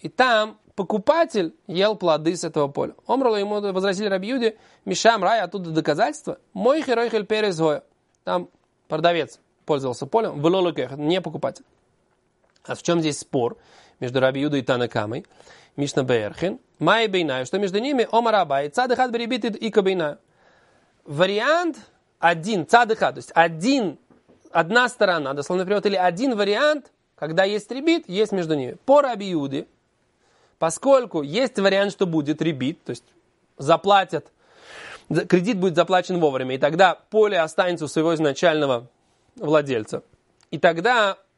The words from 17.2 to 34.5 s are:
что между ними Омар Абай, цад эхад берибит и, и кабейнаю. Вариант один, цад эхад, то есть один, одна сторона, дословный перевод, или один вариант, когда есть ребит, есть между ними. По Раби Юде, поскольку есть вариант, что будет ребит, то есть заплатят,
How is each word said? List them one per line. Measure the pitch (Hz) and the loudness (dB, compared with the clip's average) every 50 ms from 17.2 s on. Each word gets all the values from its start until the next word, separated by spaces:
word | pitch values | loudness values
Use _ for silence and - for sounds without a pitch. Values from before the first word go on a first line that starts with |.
| 165 147 131 131 127 | -2 -2 -2 -4 -4
что | - - 190 | -4 -4 -4
между | 208 185 180 208 | -2 -2 -2 -2
ними | 233 285 294 254 214 - | -2 -2 0 -2 0 0
Омар | - 233 240 233 214 | 0 0 2 2 2
Абай, | 202 175 151 139 139 147 147 | 0 0 0 0 -2 -2 -2
цад | - 247 247 247 | -2 -2 -2 0
эхад | 247 240 254 254 | 0 0 0 0
берибит | 233 233 240 220 254 240 226 | -2 -4 -4 -4 -4 -4 -4
и, | 233 202 - 220 | -6 -6 -6 -6
и | 226 | -2
кабейнаю. | 202 214 190 190 190 180 160 147 143 - _ _ _ _ _ _ _ _ _ _ _ _ _ _ _ _ _ | 0 0 2 2 0 -2 -2 -4 -6 -10 _ _ _ _ _ _ _ _ _ _ _ _ _ _ _ _ _
Вариант | - 147 143 180 190 202 208 233 277 311 349 359 330 294 - - _ _ _ _ _ _ _ | -8 -2 0 0 0 0 0 0 2 2 2 0 -2 -4 -8 -12 _ _ _ _ _ _ _
один, | - 165 175 165 156 208 226 180 151 | 2 2 2 2 -2 -2 -2 -2 2
цад | - - 233 247 214 | 4 4 4 4 4
эхад, | 220 - 190 139 127 | 0 0 -2 -2 -2
то | 131 | -4
есть | 120 - - | -10 0 4
один, | 170 165 170 165 156 170 254 277 269 214 170 131 - _ _ _ _ _ _ _ _ _ _ | 4 4 4 2 -2 0 0 2 2 0 -2 -4 -8 _ _ _ _ _ _ _ _ _ _
одна | - 170 165 160 214 240 254 240 | -2 0 0 2 2 2 2 2
сторона, | - - 214 190 175 160 151 135 139 | 0 0 2 2 2 0 -2 -4 -6
дословный | 143 139 - 180 185 185 | -6 -4 -4 -4 -2 -2
перевод, | 185 208 202 - | -2 -2 0 0
или | 208 196 | 0 0
один | 185 180 180 175 175 254 277 240 | 2 2 0 0 0 -2 -2 0
вариант, | 202 208 196 208 220 285 247 311 294 - _ _ _ _ _ _ | 0 0 0 0 2 2 2 0 0 -4 _ _ _ _ _ _
когда | - 151 156 160 175 190 | -10 -10 -2 0 0 2
есть | 196 208 208 196 - | 2 0 -4 -6 -8
ребит, | 240 269 277 330 330 330 - - | -10 -4 0 0 0 0 -2 -4
есть | 180 202 214 208 | -2 -2 -2 0
между | 202 190 170 156 156 | -2 -2 -2 -2 -2
ними. | 143 131 123 - - _ | -2 -4 -6 -10 -4 _
По | - 277 294 | 4 6 6
Раби | 277 262 233 196 202 | 4 2 -2 -6 -6
Юде, | 190 180 156 139 139 135 151 - - _ _ _ _ _ _ _ _ _ _ _ _ _ _ _ _ _ _ | -4 -4 -4 -4 -4 -6 -8 -8 -10 _ _ _ _ _ _ _ _ _ _ _ _ _ _ _ _ _ _
поскольку | 160 165 - - - 269 277 262 247 180 - 160 | -4 -4 -4 -2 2 4 4 4 4 0 -4 -6
есть | 143 139 156 226 269 247 - 208 | -4 -2 -2 -2 -2 -2 0 0
вариант, | 196 196 196 196 202 202 | 2 2 2 2 0 0
что | - - 196 | -2 -2 -2
будет | 175 165 160 143 143 156 - | 0 0 0 -2 -2 -2 -2
ребит, | 160 165 156 127 127 135 165 - _ | -2 -4 -2 -2 -4 -6 -6 -6 _
то | - | -12
есть | 120 - - _ _ _ _ _ _ _ _ _ _ - | -12 -12 -14 _ _ _ _ _ _ _ _ _ _ -4
заплатят, | 135 147 165 165 - 196 202 196 190 180 - 147 - _ _ _ _ _ | 0 2 2 4 4 4 4 4 4 0 -4 -6 -8 _ _ _ _ _